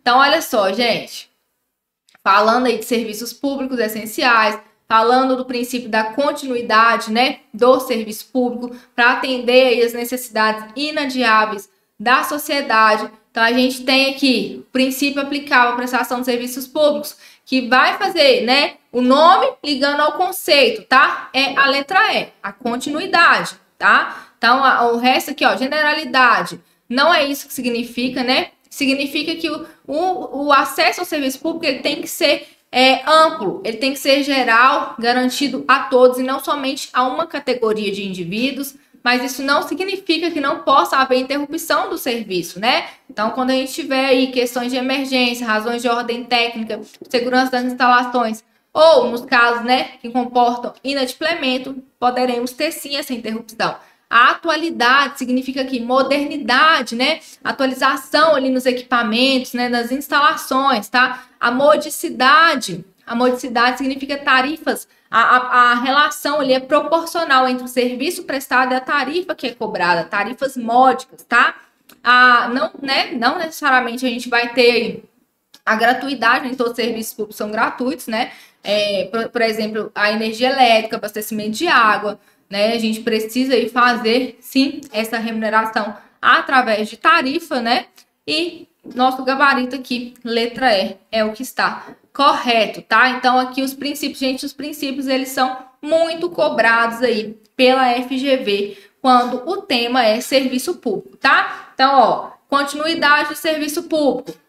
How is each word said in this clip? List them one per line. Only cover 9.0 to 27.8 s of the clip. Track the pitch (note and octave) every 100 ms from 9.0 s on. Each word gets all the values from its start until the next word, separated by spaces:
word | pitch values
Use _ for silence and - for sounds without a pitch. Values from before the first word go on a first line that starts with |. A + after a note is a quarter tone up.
| A#3+
atender | C4+ C#4 B3 A#3 B3+ C4
aí | A#3+
as | A#3
necessidades | A#3+ A#3+ B3+ - A3 G#3+ G#3+ - C4
inadiáveis | D4 D4+ C#4 B3+ A#3 A3 G#3+ G3 - _ _ _
da | G#3+ C4+
sociedade. | D4+ D4 D4 C#4+ A#3 A3 A3 G#3+ G#3+ - _
Então, | -
a | A3+
gente | B3 B3+ C4+
tem | C4 C4 C4+
aqui | C4+ C#4 A#3 G3+ - -
o |
princípio | B3+ C4 C4 C#4+ C#4
aplicável | C#4 C#4+ C#4+ C4+ B3
à | B3
prestação | B3 B3 B3+ B3
de | B3+
serviços | A#3+ B3 C4+ C4
públicos, | D#4 D4 D4 - - - _
que | _ C4 A3+
vai | B3+ D#4 F#4+
fazer, | G4 F4 C#4+ B3
né, | A3 C4+ D#4+ - _
o | A#3+
nome | B3 C4+ E4 G4 C5 -
ligando | D4 C4+ C#4+ C#4+
ao | D4+
conceito, | D4+ F#4 F#4 - D4 A#3+ A3
tá? | - C4+ D#4+ - -
É | C4 C#4 C#4
a | C4+
letra | C#4 C#4+ F#4+ G#4+
E, | C4 E3+ _
a | G3
continuidade, | - A#3 A#3+ C4+ D4 F#4+ F4 E4+ A3+ E3+ - _ _
tá? | F#3 B3 E4 - - _
Então, | A#3 C4
a, | C4+ - A#3+
o | A#3
resto | B3+ C#4+ E4
aqui, | C#4
ó, | C4 G3+
generalidade, | C4 D4+ D4 D#4 D#4 C4 B3 G#3 F3 E3+ _ _ _
não | A#3+ D4+
é | E4+
isso | C#4+ C#4+ -
que |
significa, | - A#3+ A#3